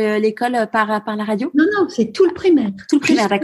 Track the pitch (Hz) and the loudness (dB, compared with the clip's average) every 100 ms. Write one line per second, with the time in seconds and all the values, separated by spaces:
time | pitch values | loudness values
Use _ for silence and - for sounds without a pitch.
0 | 214 214 220 214 240 247 214 226 214 214 | 0 0 0 -2 -4 -2 -2 -2 -2 -2
1 | 220 214 208 208 302 - 349 415 339 - | -4 -6 -4 -4 -2 0 0 0 -2 -2
2 | 214 - 349 - 381 294 208 196 - 294 | -2 2 0 2 2 4 2 -6 -2 0
3 | - 262 202 202 | 2 2 2 0